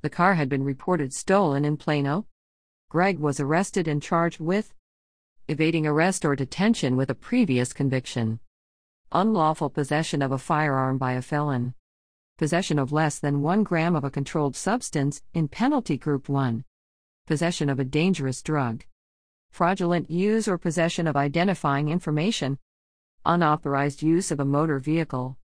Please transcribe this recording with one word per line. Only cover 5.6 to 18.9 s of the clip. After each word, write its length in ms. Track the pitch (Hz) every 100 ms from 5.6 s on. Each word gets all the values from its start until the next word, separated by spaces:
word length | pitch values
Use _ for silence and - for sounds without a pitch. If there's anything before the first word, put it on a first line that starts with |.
| 156 165 156
arrest 380 | 147 175 185
or 100 | 156
detention 640 | 135 131 - 202 226 139 127
with 140 | 131
a 40 |
previous 600 | 127 - 247 208 127 123
conviction, 680 | - 139 131 - 127 113 113 - _ _ _ _ _ -
unlawful 560 | 160 208 208 156 160 143
possession 540 | - 143 151 160 151
of 100 | 135
a 60 | 131
firearm 580 | - 156 151 135 131 131
by 160 | 127
a 80 | 127
felon, 540 | 127 147 147 127 123 - _ _ _ _ _ -
possession 400 | 156 170 - 147
of 140 | 135
less 260 | 151 156 -
than 240 | 147 143
one 200 | 147 196
gram 320 | 202 170 165
of 100 | 165
a 60 | 135
controlled 460 | 143 139 165 143 -
substance 680 | - 240 - 156 139 - -
in 140 | 170 151
Penalty 500 | - 247 294 233 139
Group 320 | - 139 139
one, 340 | 139 131 117 - _ _ _ _ _ -
possession 420 | 151 170 175 147
of 100 | 135
a 60 |
dangerous 560 | 131 151 180 170 135 127
drug, 440 | - 151 123 113 -